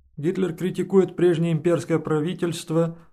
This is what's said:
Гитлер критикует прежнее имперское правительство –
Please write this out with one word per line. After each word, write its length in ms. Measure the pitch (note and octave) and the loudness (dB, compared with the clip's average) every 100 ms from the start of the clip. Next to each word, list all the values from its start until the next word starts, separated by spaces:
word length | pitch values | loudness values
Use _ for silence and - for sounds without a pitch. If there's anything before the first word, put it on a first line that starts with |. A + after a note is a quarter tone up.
| _ - | _ -6
Гитлер 380 | D#3 F#3+ F3+ | -4 0 -2
критикует 640 | E3 F3+ F3+ F3 F#3+ F3 - | -2 -4 -4 2 2 2 2
прежнее 380 | F3 D#3+ E3+ | 2 2 0
имперское 440 | D#3 E3+ E3 - D#3+ | 0 2 0 0 -2
правительство – 1000 | D#3 D#3 E3 F#3 E3+ - - D#3+ E3 E3 - | 0 -2 -2 -2 -4 -4 -2 0 0 -4 -18